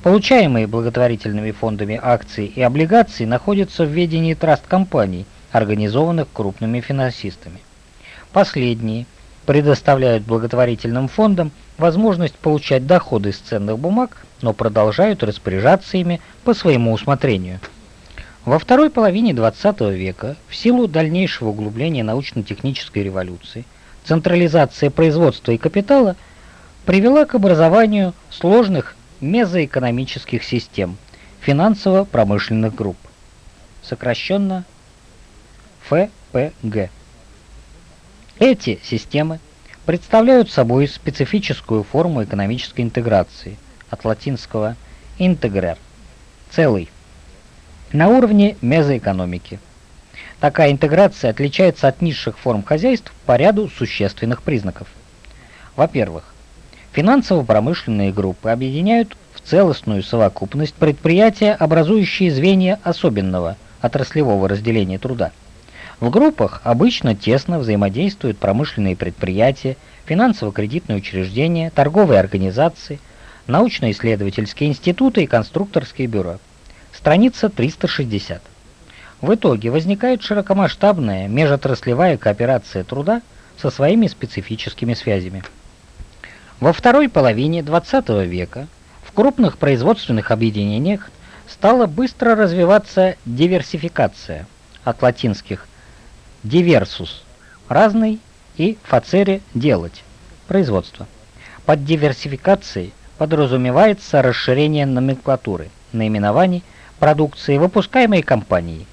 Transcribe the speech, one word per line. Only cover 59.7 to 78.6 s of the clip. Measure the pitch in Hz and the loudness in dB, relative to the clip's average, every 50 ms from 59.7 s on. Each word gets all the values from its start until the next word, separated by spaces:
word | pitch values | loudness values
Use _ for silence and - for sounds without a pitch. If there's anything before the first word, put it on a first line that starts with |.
| 139 - - 110 107 98 92 | 2 -2 -4 -4 -4 -4 -4
совокупность | - - 117 107 95 - - 95 101 - 139 156 151 - | -2 0 2 2 2 0 -4 -12 -8 -4 -6 -6 -6 -2
предприятия, | - - 156 139 - - 160 170 185 220 226 208 - 220 208 | 0 0 0 0 0 0 2 4 6 4 4 4 2 0 0
образующие | 208 - 165 151 160 165 156 160 220 220 190 - - - 190 175 | 2 2 2 2 4 2 4 4 2 2 2 0 0 0 0 0
звенья | 143 131 151 190 196 185 185 180 202 208 | 2 2 2 2 4 4 2 0 -2 -2
особенного | - 175 170 - - 160 110 101 95 92 92 90 85 82 101 - - - - - | -4 -6 -4 0 -2 0 0 0 -2 -2 -2 -2 -4 -4 -6 -10 -16 -20 -12 -6
отраслевого | - 120 - 139 131 - - 156 147 123 104 98 95 | -6 -4 -2 -4 -6 -2 -2 -2 0 2 2 2 2
разделения | 95 101 101 107 117 113 110 98 92 95 | 0 -2 -2 -2 -2 0 0 0 -2 -4
труда. | 95 - 127 127 117 - - - - - - - - - - - - - - - - | -6 -6 -8 -4 -4 -6 -6 -6 -14 -20 -20 -20 -20 -20 -20 -20 -20 -20 -20 -10 -4
В | 117 120 | -4 0
группах | 143 220 294 311 - - 110 95 - - - | 2 4 4 2 2 0 -2 -2 -2 -6 -2
обычно | 120 117 123 180 247 233 - - 127 107 | 0 2 2 2 2 0 0 -2 -2 -2
тесно | 101 - 107 120 139 - - 175 160 | 0 0 0 0 0 0 -2 -4 -4
взаимодействуют | 127 113 107 101 101 101 95 120 180 202 196 - - 123 104 | -2 -2 0 0 0 0 0 -2 -4 -4 -4 -4 -6 -6 -4
промышленные | - - 101 98 117 147 - - 113 101 95 90 | -2 -2 -2 0 0 -2 -4 -4 -4 -2 -2 -2
предприятия, | - - 87 - - - 92 92 101 113 135 135 - - 131 131 - - - - - - | -4 -6 -8 -6 -6 -6 -4 0 2 0 0 0 -2 -8 -8 -8 -8 -16 -20 -20 -20 -8
финансово-кредитные | - 156 185 240 247 214 - 117 104 101 - 107 104 131 175 - - 107 | -4 0 0 2 0 0 -2 -6 -6 -4 -6 -6 -4 -6 -8 -4 -4 -6
учреждения, | 98 101 - - 95 92 92 98 120 147 165 175 165 160 165 - | -4 -4 -6 -6 -6 -6 -4 -2 -2 -2 0 -2 -4 -4 -2 0
торговые | - 139 147 160 202 208 156 120 98 | 0 0 2 4 2 4 6 4 4
организации, | 92 98 - 95 95 95 92 120 151 165 160 - - - 147 143 - - - - - - - - _ | 2 2 -2 -2 -2 -2 0 0 0 0 -2 -6 -16 -16 -16 -16 -16 -20 -20 -20 -20 -20 -20 -18 _
научно-исследовательские | - 123 170 226 247 - - 139 113 101 - - 113 110 101 101 98 - - 107 - - - 147 151 | -2 2 2 2 0 0 -2 -2 -4 -2 -2 -2 -2 -2 0 -2 -4 -4 -4 -6 -6 -6 -4 -2 -2
институты | 139 - - 180 175 - 262 262 233 226 156 | -2 -2 -4 -4 -2 0 0 0 2 0 0
и | |
конструкторские | - - 113 104 - - 165 196 202 - 170 127 - - - 131 | 2 0 0 0 -2 -6 -6 -6 -2 -4 -4 -4 -4 -8 -6 -6
бюро. | 120 110 101 90 87 85 98 _ _ _ _ - - - - - - - | -4 -2 -4 -4 -4 -8 -12 _ _ _ _ -20 -20 -20 -20 -20 -20 -20
Страница | - - 151 156 185 233 262 - - - 202 | -4 0 2 4 4 4 2 2 0 -4 -4
триста | - - 117 143 - - - | 0 -2 -2 -2 -2 -4 -6
шестьдесят. | 165 - - 139 117 104 98 - - 87 - - - _ _ | -4 -4 -4 -4 -4 -4 -6 -6 -8 -12 -12 -14 -20 _ _